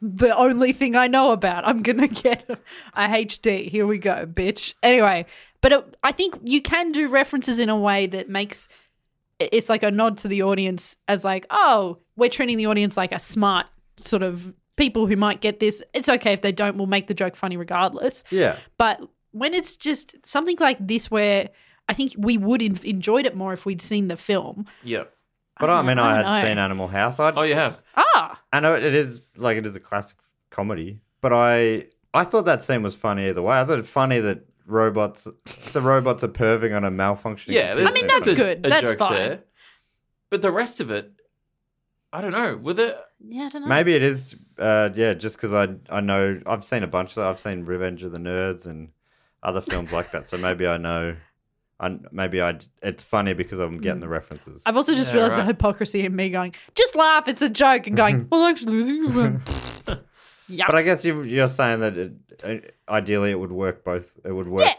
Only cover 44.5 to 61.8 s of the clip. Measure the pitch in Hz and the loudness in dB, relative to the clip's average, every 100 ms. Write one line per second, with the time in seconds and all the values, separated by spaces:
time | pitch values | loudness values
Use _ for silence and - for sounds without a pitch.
44.5 | - 110 107 104 98 113 92 107 - 107 | -4 2 2 2 2 0 0 -6 -8 -2
45.5 | 104 98 95 - 101 101 98 98 95 - | 0 0 -4 -8 -4 0 0 0 -2 -6
46.5 | 107 - 120 90 90 92 110 95 92 107 | -6 -4 -6 -2 -4 -4 -4 -4 -4 -8
47.5 | 92 85 90 92 85 90 85 87 92 95 | -8 -8 -6 -6 -8 -12 -10 -6 -4 -4
48.5 | 87 87 78 80 _ _ _ _ _ - | -6 -12 -16 -18 _ _ _ _ _ -6
49.5 | 92 - 92 82 85 85 82 - 90 92 | -6 -4 -6 -4 -6 -6 -10 -10 -6 -4
50.5 | 90 90 85 85 85 85 82 - _ _ | -2 -2 -2 -4 -4 -6 -10 -16 _ _
51.5 | _ _ _ 90 92 - 95 92 90 87 | _ _ _ -8 -8 -12 -8 -4 -2 -2
52.5 | 80 - _ 98 - - 107 98 92 - | -4 -14 _ -10 -10 -4 -2 0 -4 -6
53.5 | 92 85 85 90 87 82 80 - 76 - | -6 -6 -6 -6 -6 -6 -8 -8 -18 -20
54.5 | 73 - 233 - 269 254 233 226 233 196 | -6 -2 0 2 0 2 2 2 2 0
55.5 | 220 208 202 208 202 190 185 190 180 180 | 0 0 0 -4 -2 -4 -2 -2 -4 -6
56.5 | - - - 494 - 320 311 285 - 277 | -12 -8 0 2 4 4 4 2 -2 -2
57.5 | 214 269 247 233 214 214 127 - 330 339 | 4 4 4 2 2 4 2 2 4 4
58.5 | 330 226 220 240 302 302 240 226 160 - | 2 0 0 0 0 0 2 0 -2 -6
59.5 | - - - - - - _ _ _ - | -10 -10 -12 -10 -10 -12 _ _ _ -12
60.5 | 185 180 156 165 180 170 151 127 131 131 | -2 2 4 4 2 0 -4 -2 2 2
61.5 | 131 123 113 | 2 0 2